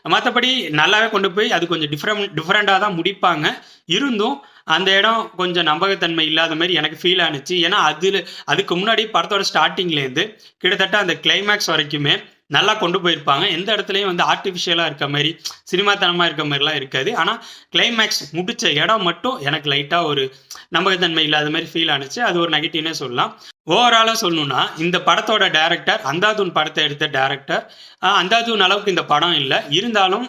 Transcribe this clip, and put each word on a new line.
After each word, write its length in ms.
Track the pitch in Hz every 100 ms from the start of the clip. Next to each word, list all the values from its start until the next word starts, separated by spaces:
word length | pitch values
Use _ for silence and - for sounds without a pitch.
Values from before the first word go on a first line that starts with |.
மத்தபடி 440 | - 185 226 233 247 262 175
நல்லாவே 400 | 151 160 214 226
கொண்டு 180 | 214 196
போய் 220 | 180 233
அது 140 | 185 170
கொஞ்சம் 240 | 165 151
டிஃப்ரெண்ட், 420 | 147 196 208 202
டிஃப்ரெண்டா 420 | 156 160 202 202 190
தான் 180 | 208 175
முடிப்பாங்க. 500 | 170 196 190 160 160 247 - - -
இருந்தும் 480 | 175 277 220 214 277 - -
அந்த 240 | - 160 190
இடம் 380 | 190 208 226 - 175
கொஞ்சம் 300 | 180 175 160
நம்பகத்தன்மை 600 | 156 190 190 170 165 156
இல்லாத 280 | 156 160
மாதிரி 200 | 156 175
எனக்கு 240 | 170 151 156
ஃபீல் 240 | 180 185
ஆனுச்சு. 320 | 165 147 - 185
ஏன்னா 180 | 165 202
அதுல, 360 | 160 151 185 196 170 -
அதுக்கு 300 | - 147 190 175
முன்னாடி 280 | 202 220 220
படத்தோட 340 | 180 170 202 190
ஸ்டார்டிங்லேருந்து 800 | 170 160 175 180 151 135 127 208 - - _
கிட்டத்தட்ட 400 | 185 190 190 208
அந்த 160 | 196
கிளைமேக்ஸ் 560 | 160 160 170 202 208 -
வரைக்குமே 440 | 160 147 151 147 180 - _ _
நல்லா 240 | 147 190
கொண்டு 240 | 214 185 185
போயிருப்பாங்க. 460 | 175 160 147 139 196
எந்த 200 | 165 196
இடத்துலையும் 380 | 208 196 196 202
வந்து 160 | 175
ஆர்டிஃபிஷியலா 600 | 156 175 196 180 180 170
இருக்க 220 | 165 147 143
மாதிரி, 220 | 143 151 - - - -
சினிமாத்தனமா 580 | 180 202 202 185 175
இருக்க 200 | 170 147
மாதிரிலாம் 320 | 151 143 147 151
இருக்காது. 340 | 135 135 147 226
ஆனா 160 | 165 226 - - _
கிளைமேக்ஸ் 520 | 175 214 233 214 - 143
முடிச்ச 320 | 156 180 233 190
இடம் 280 | 147 165 220
மட்டும் 340 | 175 170 247 262
எனக்கு 300 | 139 151 147
லைட்டா 340 | 139 143 170
ஒரு 180 | 165 147 135 - _ - -
நம்பகத்தன்மை 540 | 170 180 185 175 160
இல்லாத 260 | 156 151 151
மாதிரி 180 | 156 165
ஃபீல் 240 | - 160
ஆனுச்சு. 280 | 143 135 -
அது 180 | 233 175
ஒரு 120 | 170
நெகட்டிவ்னே 420 | 151 160 160 156
சொல்லலாம். 380 | 156 139 123 208 220 - - -
ஓவராலா 480 | 180 240 233 226
சொல்லணும்னா 460 | 226 202 165 143 131 196 156
இந்த 180 | 165 180
படத்தோட 520 | 175 180 220 214 190
டைரக்டர் 500 | 156 160 170 151 214
அந்தாதூன் 520 | 131 151 208 208 190
படத்தை 320 | 165 156 156
எடுத்த 220 | 151 143 151
டைரக்டர். 560 | 139 135 139 135 180 - - - -
ஆஹ், 140 | 185 196
அந்தாதூன் 440 | 180 226 233 220
அளவுக்கு 300 | 185 202 202
இந்த 140 | 170
படம் 280 | 151 147 170
இல்ல. 220 | 160 135 160 226
இருந்தாலும் 540 | 147 233 214 190 196